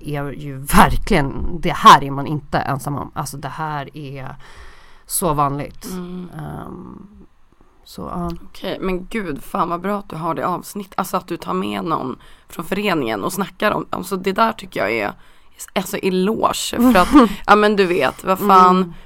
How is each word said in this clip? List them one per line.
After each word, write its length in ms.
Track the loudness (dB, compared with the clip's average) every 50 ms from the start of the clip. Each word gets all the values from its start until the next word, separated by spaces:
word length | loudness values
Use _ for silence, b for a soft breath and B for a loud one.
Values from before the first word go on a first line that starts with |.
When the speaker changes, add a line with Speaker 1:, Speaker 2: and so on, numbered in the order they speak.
| -10
Speaker 1:
är 280 | -6 -6 -6 -6 -6
ju 260 | -8 -10 -10 -10 -10
verkligen, 1000 | -10 -4 4 6 6 6 6 4 0 2 2 2 2 2 2 -2 -4 -4 -4 -2 -2
det 120 | -2 -2 0
här 300 | 8 10 10 10 10 8
är 80 | 2
man 160 | -4 -4 -4
inte 300 | -4 -4 -6 -4 -4 -4 -4
ensam 360 | -2 -2 -4 -4 -6 -6 -6
om. 140 | -6 -8 -8 -8
Alltså 240 | -10 -10 -8 -10
det 100 | -10 -12
här 500 | -10 -8 -8 -8 -6 -6 -8 -8 -10 -14
är 380 | -14 -14 -14 -12 -12 -14 -14 -16 b b b b b b b b b b b b b b
så 280 | -8 -4 -2 0 0 2
vanligt. 520 | 2 0 0 -2 -4 -6 -10 -12 -14 -14 -12
Speaker 2:
Mm. 380 | -10 -10 -10 -10 -12 -12 -12 -12 -12
Speaker 1:
Ehm, 720 | -12 -12 -12 -12 -12 -12 -12 -14 -14 -16 -16 -16 -18 -18 -20 -20 -20 -20 -20 _ -20 -20 _ _ _ -20 _ _ _ _
så, 180 | -18 -14 -12
ja. 300 | -10 -8 -8 -6 -6 -6 -8 -10 -14 -16
Speaker 2:
Okej, 280 | -14 -12 -10 -8 -8 -6
men 240 | -4 -4 -4 -6 -6
gud, 380 | -8 -8 -6 -6 -6 -8 -10 -10
fan 260 | -6 -4 -2 -2 -2
vad 120 | -4 -4
bra 180 | -4 -4 -4 -6
att 100 | -6 -10
du 60 | -10
har 200 | -6 -6 -4 -4
det 120 | -2 -2
avsnitt, 460 | -2 -4 -4 -8 -10 -12 -12 -12 -8 -6
alltså 200 | -6 -4 -4 -4
att 100 | -6 -6
du 100 | -6 -8
tar 160 | -8 -6 -6 -4
med 300 | -4 -4 -4 -6 -6 -4
någon 320 | -4 -4 -4 -4 -6 -8 b b b b b b -14
från 160 | -12 -12 -6
föreningen 580 | -4 -4 -2 0 0 0 0 0 -2 -2 -4 -4
och 100 | -4 -4
snackar 380 | -4 -6 -6 -4 -2 -2 0
om, 140 | 0 -2 -4 -4
alltså 280 | -6 -8 -6 -6 -8
det 140 | -4 -4 -2
där 200 | 0 0 0 0
tycker 280 | -2 -4 -10 -8 -4 -2
jag 120 | -2 0
är, 200 | 0 -2 -2 -4 -6 b b b b b b b b -18 -10 -4 -4
alltså 220 | -4 -4 -4 -4
eloge, 800 | -4 -2 0 0 2 0 0 0 0 -2 -2 -2 -4 -4 -4 0 2 4 6 6
för 20 |
att, 340 | 6 6 8 8 8 8 6 4 0
Speaker 1:
<laughs> 60 | 2
Speaker 2:
ja 100 | 4 6
men 200 | 6 6 4 4
du 100 | 4 2
vet, 380 | 2 2 2 0 0 -2 -2 -2
vad 160 | -2 -2 2
fan, 360 | 4 6 8 8 8 8 6
Speaker 1:
Mm. 160 | 4 2 0 -6 B B